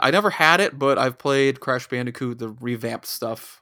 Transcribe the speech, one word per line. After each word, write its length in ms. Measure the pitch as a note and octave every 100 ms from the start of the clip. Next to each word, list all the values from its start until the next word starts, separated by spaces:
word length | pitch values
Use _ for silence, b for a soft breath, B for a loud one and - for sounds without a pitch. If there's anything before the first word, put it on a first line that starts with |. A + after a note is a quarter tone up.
I, 60 | C3+
I 40 |
never 180 | F3 G#3
had 300 | - D#3 F3
it, 160 | G3+ C#3
but 180 | C#3 C3+
I've 180 | C3 B2
played 420 | C#3+ C3+ C3+ C3
Crash 280 | - B2+ -
Bandicoot, 500 | B2 B2 A#2+ B2+ A#2
the 100 | A2+
revamped 560 | A2+ A#2+ A#2 A#2 A2+ -
stuff, 540 | - A#2 A2+ - -